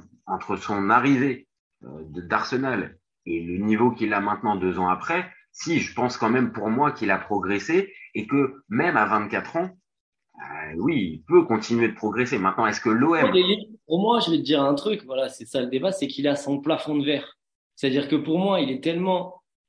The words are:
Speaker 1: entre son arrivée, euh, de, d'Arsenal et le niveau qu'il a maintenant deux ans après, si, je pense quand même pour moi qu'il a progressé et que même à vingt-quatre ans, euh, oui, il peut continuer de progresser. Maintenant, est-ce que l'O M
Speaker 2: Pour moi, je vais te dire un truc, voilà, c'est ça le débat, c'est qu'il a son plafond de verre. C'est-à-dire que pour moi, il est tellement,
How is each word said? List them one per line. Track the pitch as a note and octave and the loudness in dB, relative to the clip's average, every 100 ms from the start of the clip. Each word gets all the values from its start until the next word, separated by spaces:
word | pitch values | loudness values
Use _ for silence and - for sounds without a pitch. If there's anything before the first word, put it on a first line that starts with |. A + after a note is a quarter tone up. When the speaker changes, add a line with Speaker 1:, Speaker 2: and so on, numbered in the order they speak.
| - _ - | -10 _ -8
Speaker 1:
entre | F#2 - F#2+ | -8 -4 -6
son | - G2+ G2 | -4 -2 2
arrivée, | A#2+ C3 C3+ C#3 B2 - _ _ _ | 4 4 4 2 -2 -10 _ _ _
euh, | B1+ D2 D#2 | -20 -16 -12
de, | D#2+ | -12
d'Arsenal | F2 G#2+ - B2+ C3+ A2+ D#2+ - _ _ - | -2 -2 0 -2 -2 -2 -6 -12 _ _ -8
et | E2 | -6
le | E2+ F#2 | -4 -4
niveau | G#2 G#2+ A#2+ | 0 4 4
qu'il | A2+ G#2+ | 2 -2
a | G#2 | 0
maintenant | G2+ G#2 A2+ G2 | -2 -2 -2 0
deux | F#2 F2+ | 0 0
ans | F#2 | 0
après, | F#2 - E3+ F3+ - _ | -2 -2 -4 -4 -12 _
si, | - - D3+ | -12 -2 0
je | - | -2
pense | - B2 - | -2 -2 0
quand | A2 | 2
même | B2+ A2+ | 2 0
pour | A2 G#2 | -2 -2
moi | A#2+ D3 | 2 0
qu'il | - G#2+ | 0 0
a | G2 | 0
progressé | - G2+ F#2 G2+ B2 F3 G3 - - | 0 -4 0 -2 2 0 0 -8 -12
et | A2 G#2+ | -10 -2
que | C#3+ C3+ - _ | 0 0 -2 _
même | A2+ E3+ C#3+ | 0 2 2
à | |
vingt-quatre | G#2 G#2+ G2+ G2+ - E3 | 2 2 0 -4 -4 -4
ans, | F#3 - _ _ _ _ _ - | -4 -8 _ _ _ _ _ -18
euh, | - - D#2 D#2+ | -14 -12 -10 -4
oui, | B2 D3+ F2+ | 0 0 -2
il | D2+ | -6
peut | - F3 | 4 4
continuer | E3 A2 - A#2 A#2 | 6 0 0 2 2
de | |
progresser. | G#2+ A2 G#2 B2 B2 | 0 -4 -2 -2 0
Maintenant, | F#2+ G#2+ A2+ | 0 2 0
est-ce | G2+ | 0
que | A2+ | 0
l'O | A2 D3 E3 | 2 4 4
M | D3 F#3 F3+ G#3 - - _ | 4 4 4 0 -4 -18 _
Speaker 2:
Pour | E3 | 0
moi, | G#3+ A#3 | 2 2
je | E3 | 2
vais | D#3 | 0
te | |
dire | C3 D3 | 2 2
un | C#3 | 2
truc, | C#3+ G#3 G#3+ | 2 0 -4
voilà, | B2+ C3 C3 | -4 -4 -4
c'est | - | -6
ça | A2+ C3+ | -6 -4
le | B2 | -2
débat, | C3 F#3 | -2 -2
c'est | F#3+ C3 | -2 -6
qu'il | - C#3+ | -2 -2
a | C#3 | -2
son | C#3 C#3 | -2 -4
plafond | D3+ D#3 D3+ D3 | 0 -2 0 -2
de | |
verre. | C#3 C#3 - - _ _ _ - | 0 -2 -4 -18 _ _ _ -4
C'est-à-dire | C#3 B2+ C#3+ | 0 0 2
que | D3+ | 0
pour | D3+ E3 | 2 0
moi, | F#3+ F#3+ | 2 2
il | C3 | 0
est | C3 | -2
tellement, | D#3 E3+ F#3 F3+ F3+ - _ _ | -2 0 0 0 -2 -12 _ _